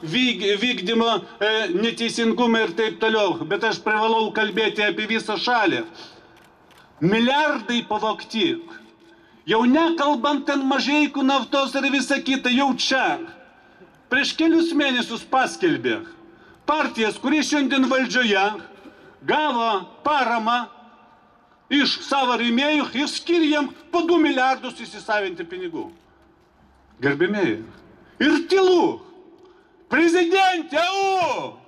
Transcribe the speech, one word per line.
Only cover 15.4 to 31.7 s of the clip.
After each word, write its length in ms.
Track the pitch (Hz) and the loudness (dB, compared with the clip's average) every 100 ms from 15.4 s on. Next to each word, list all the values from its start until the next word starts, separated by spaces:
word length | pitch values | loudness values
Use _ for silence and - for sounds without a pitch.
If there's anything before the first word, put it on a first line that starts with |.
| 247 - 175 139 123 110 - - - - - - - | 0 0 0 0 -2 -4 -6 -18 -20 -20 -20 -16 -2
partijas, 480 | 311 277 233 220 - | 0 0 0 -2 -2
kurie 240 | 262 302 | 0 0
šiandien 480 | 262 294 262 269 262 | 2 0 0 2 2
valdžioje, 600 | 262 254 214 240 196 202 214 - - - - - - | 2 0 0 2 2 2 -2 -14 -20 -20 -20 -20 -16
gavo 460 | 135 262 302 240 226 202 180 - | -2 0 0 0 0 -2 -6 -8
paramą 600 | - 294 240 233 220 240 240 - - - - - _ _ _ _ _ | -2 0 0 0 0 -2 -4 -16 -20 -20 -20 -20 _ _ _ _ _
iš 300 | 269 247 - - | 0 2 -2 -2
savo 300 | 277 262 233 | 0 0 0
rėmėjų 460 | 240 233 285 302 254 - | 0 0 2 0 -2 -4
ir 140 | 294 | -4
skyrė 360 | - - 349 311 | -6 -2 2 2
jiem 160 | 294 277 - - | 0 -2 -8 -4
po 80 | 349 330 | -2 2
du 80 | 339 | 4
milijardus 540 | 302 262 254 262 254 - | 4 2 0 0 -4 -12
įsisavinti 640 | 233 214 - 214 196 170 | -14 -14 -4 -2 -2 -6
pinigų. 460 | 170 180 185 160 - - _ _ _ _ _ _ _ _ _ _ | -10 -8 -8 -8 -12 -14 _ _ _ _ _ _ _ _ _ _
Gerbimieji, 540 | 135 143 185 208 170 107 - - - - - - | -2 0 0 0 0 -2 -8 -20 -20 -20 -20 -2
ir 140 | 277 320 339 | 2 2 2
tylu. 540 | 381 370 359 190 117 - - - - - - _ _ _ | 4 6 6 4 0 -12 -20 -20 -20 -20 -20 _ _ _
Prezidentė, 880 | 254 339 339 339 370 381 359 302 294 | 2 4 4 4 4 4 2 -2 -2
au! 800 | 349 392 392 381 330 220 135 - - | 0 0 0 0 0 -2 -6 -12 -20